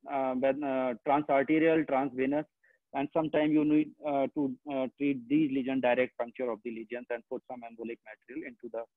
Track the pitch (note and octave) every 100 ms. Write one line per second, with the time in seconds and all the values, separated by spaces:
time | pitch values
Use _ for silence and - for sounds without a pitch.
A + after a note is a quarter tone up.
0 | C#3 C#3 C3+ B2+ C3+ C3+ D3 C3 B2+ A#2+
1 | - C#3+ D3+ C#3 C#3 D#3 D#3+ D#3+ D3+ C3+
2 | C#3 B2 C3 D3 D#3 _ _ _ _ C#3
3 | C#3+ E3+ D#3+ D3+ D3+ D3+ D3+ D3+ D3+ -
4 | D3+ C#3 C3+ - C#3 B2+ D3 C#3 C3 _
5 | C#3+ C#3 A#2 D3 D#3 C3+ B2+ C3+ B2+ B2
6 | B2+ _ A#2+ - B2+ A2 A#2+ A2+ A2+ A#2+
7 | B2 A#2+ - B2+ _ B2+ A#2 A2+ A2+ A#2
8 | - A2 _ C3+ D3+ A#2+ A#2+ A2+ A#2